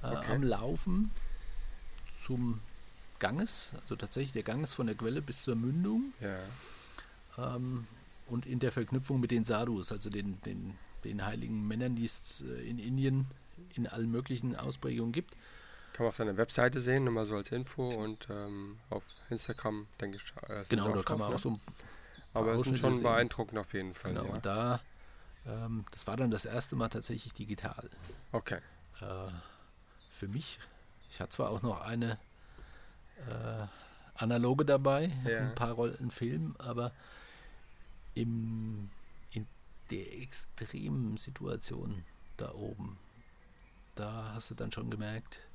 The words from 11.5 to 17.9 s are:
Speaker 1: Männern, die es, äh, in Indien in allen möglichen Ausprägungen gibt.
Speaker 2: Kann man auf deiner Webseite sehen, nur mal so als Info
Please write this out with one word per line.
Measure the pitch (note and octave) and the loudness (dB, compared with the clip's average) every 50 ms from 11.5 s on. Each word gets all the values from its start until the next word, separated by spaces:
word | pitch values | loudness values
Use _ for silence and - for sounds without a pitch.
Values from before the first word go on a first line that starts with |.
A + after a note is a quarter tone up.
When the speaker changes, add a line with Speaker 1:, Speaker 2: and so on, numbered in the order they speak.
| A2 G#2+ G#2 | 0 0 0
Speaker 1:
Männern, | G#2 G#2+ A2+ B2 B2 B2 | 2 2 2 2 2 2
die | A#2 A#2 | 2 2
es, | A2+ - - - - - - - | 2 2 0 0 0 -2 -2 -2
äh, | B2+ B2 A#2+ - A2+ | -4 -6 -6 -4 -4
in | A#2 A#2+ | -4 -4
Indien | G2+ A#2 C3 C3+ C3+ C3+ C3 C3+ C3+ C3+ - - - - - - - - - | -2 0 2 4 6 6 6 4 2 2 -2 -14 -18 -18 -16 -16 -16 -10 -2
in | - A#2+ | -2 -2
allen | A2+ - A2+ A#2 A#2 | -2 0 0 2 2
möglichen | A2+ A#2+ B2+ C3 C3 A#2+ - B2+ A#2+ | 2 0 0 0 -2 0 0 -2 -2
Ausprägungen | - - C3+ C3 - - C3+ B2 A#2 A2+ A#2 A#2 | 0 -2 -4 -4 -2 -2 -2 0 0 0 0 0
gibt. | E3 F#3 - - - - - - - - - - - - - - | -2 -2 -4 -10 -18 -16 -16 -18 -16 -16 -16 -16 -18 -18 -14 -2
Speaker 2:
Kann | - A#2+ | 2 2
man | A#2 | 2
auf | G#2 | 4
deiner | - A#2 G#2+ G2 F#2+ | 4 2 2 4 4
Webseite | A2+ - - - B2 B2 B2+ C#3 | 4 6 8 8 8 6 6 4
sehen, | A#2+ B2 C3 C#3 C3+ | 4 6 6 6 6
nur | B2+ A#2+ | 6 4
mal | A2+ A2 | 2 2
so | G#2 G#2+ | 2 0
als | G2+ G2+ - - | 0 0 0 -2
Info | A#2+ B2+ - - - C3 B2 | -2 -2 -2 -2 -2 0 0